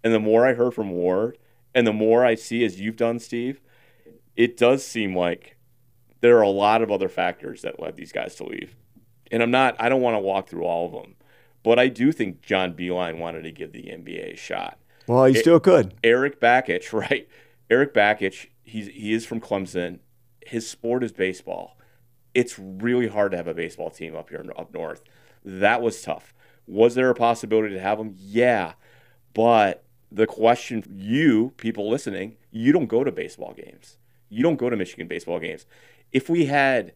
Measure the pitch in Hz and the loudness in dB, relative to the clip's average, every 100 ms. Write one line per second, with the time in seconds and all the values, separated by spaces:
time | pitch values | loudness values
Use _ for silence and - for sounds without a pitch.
0 | 113 110 107 113 127 120 123 120 101 87 | 2 2 4 4 4 2 0 -2 -6 -2
1 | 90 92 113 - _ _ _ 131 117 107 | 0 0 -2 -6 _ _ _ 0 2 2
2 | 107 117 123 113 - 113 117 90 104 110 | 2 4 4 0 -4 -2 -2 -2 -10 -2
3 | 117 117 - 120 123 139 _ _ _ _ | -4 -4 -8 -8 -6 -10 _ _ _ _
4 | - - _ - 117 117 120 135 - 117 | -20 -20 _ 0 0 4 2 2 -2 -6
5 | 101 90 87 85 - _ _ _ _ _ | -4 -2 -2 -4 -12 _ _ _ _ _
6 | _ _ 120 120 101 98 101 113 110 101 | _ _ 6 6 6 2 2 2 0 -2
7 | 95 - 90 90 - - - - 80 - | -4 -4 -4 -4 -14 -12 -12 -10 -12 -12
8 | - - - - - - - - _ _ | -12 -10 -10 -12 -12 -12 -14 -20 _ _
9 | _ _ _ 113 117 127 131 117 117 131 | _ _ _ -2 0 2 2 0 0 2
10 | 123 110 98 98 92 85 85 85 87 - | 0 0 -2 -2 -4 -6 -4 -2 -4 -10
11 | - _ _ _ _ _ 110 117 131 113 | -18 _ _ _ _ _ 2 4 4 4
12 | 131 160 104 87 - 95 92 82 87 90 | 0 2 -4 -6 -2 0 0 -4 -6 -4
13 | 87 82 85 82 80 80 80 - - 82 | -4 -6 -10 -10 -14 -14 -16 -14 -18 -16
14 | - 85 - 82 - - - - _ _ | -14 -14 -14 -16 -10 -10 -10 -14 _ _
15 | - 120 131 131 165 165 196 175 95 - | 0 6 6 6 6 6 6 4 4 0
16 | 113 120 139 - 117 127 131 87 - 110 | 2 4 2 0 2 2 2 -6 -4 -6
17 | - 139 - _ _ _ _ 120 143 110 | -2 -4 -6 _ _ _ _ 2 4 4
18 | 104 107 98 - - _ - 113 101 - | 2 2 -2 -6 -20 _ -14 -12 -12 -12
19 | 107 110 113 113 - 101 92 90 87 90 | -4 -4 -4 -10 -4 -6 -4 -6 -6 -10
20 | _ _ _ _ - 117 110 - 117 123 | _ _ _ _ -10 -10 -8 -10 -4 -2
21 | 120 - 92 90 - 87 - _ _ _ | -4 -4 -4 -4 -12 -12 -12 _ _ _
22 | _ _ _ 127 117 - 95 95 113 123 | _ _ _ -2 -2 -6 -16 -6 -2 -2
23 | 113 104 101 90 85 82 82 - 82 - | -2 0 -2 -2 -4 -4 -4 -8 -12 -10
24 | 80 80 80 80 82 - - - 80 - | -14 -12 -14 -14 -14 -14 -14 -10 -10 -12
25 | _ _ _ _ 101 95 101 120 117 - | _ _ _ _ -16 0 2 2 0 -4
26 | - 76 _ _ _ _ - 95 117 120 | -8 -10 _ _ _ _ -10 4 4 4
27 | 127 120 117 113 110 110 107 95 95 107 | 0 2 2 0 0 0 0 -4 -4 -4
28 | 110 95 98 110 123 113 85 - _ _ | -6 -14 -6 2 2 2 -4 -10 _ _
29 | _ _ _ - 113 117 101 - _ _ | _ _ _ 2 4 6 4 0 _ _
30 | _ 101 107 - 110 120 - 113 98 98 | _ -2 -2 2 2 2 -2 -10 -10 -14
31 | 98 127 156 107 123 - 113 113 104 123 | -4 2 4 4 0 -4 -8 -4 -2 -4
32 | - 92 101 - _ 110 120 170 131 113 | -4 -8 -10 -14 _ -2 2 2 2 -2
33 | 135 - - - - - - - _ _ | -2 -6 -12 -12 -16 -16 -20 -20 _ _
34 | _ _ _ 104 151 139 123 113 90 - | _ _ _ 0 0 0 -2 -4 -6 -10
35 | 87 85 - 85 82 78 _ _ _ _ | -10 -10 -6 -8 -8 -12 _ _ _ _
36 | _ - - 170 143 143 135 127 92 | _ -4 0 0 2 2 2 0 -4